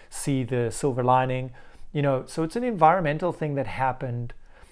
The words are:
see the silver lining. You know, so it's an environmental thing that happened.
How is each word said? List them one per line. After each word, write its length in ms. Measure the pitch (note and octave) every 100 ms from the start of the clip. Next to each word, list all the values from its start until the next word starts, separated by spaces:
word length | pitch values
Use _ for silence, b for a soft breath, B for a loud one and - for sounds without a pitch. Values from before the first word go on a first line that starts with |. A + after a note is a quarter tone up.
| B
see 340 | - - C3+
the 280 | B2 B2+ A#2
silver 320 | G#2 D3 B2
lining. 480 | B2 B2+ C3 B2+ B2+ B B B B
You 80 | D3+
know, 220 | C#3+ C3 -
so 160 | -
it's 140 | D#3+ A#3
an 80 |
environmental 680 | B3 G#3 D#3 F3+ D#3+ D3+ F3+
thing 220 | F3+ D3+
that 140 | C#3 B2+
happened. 680 | - C3 B2 C3 A#2+ A#2+ - b b b